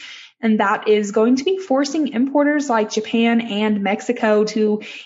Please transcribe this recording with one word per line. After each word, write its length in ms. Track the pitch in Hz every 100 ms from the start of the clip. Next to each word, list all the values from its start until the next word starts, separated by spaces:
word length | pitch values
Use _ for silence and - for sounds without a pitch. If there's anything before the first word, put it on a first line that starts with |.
| - - - _
And 140 | 226 214
that 300 | 196 202 -
is 240 | 214 208
going 240 | 220 226 262
to 80 |
be 140 | 370 381
forcing 500 | - 262 285 330 285
importers 600 | 220 269 294 294 294 277
like 220 | 226 214
Japan 500 | 220 214 226 233 233
and 400 | 226 202 214 208
Mexico 600 | 196 208 - 240 220 214
to 400 | 214 226 214 214 - -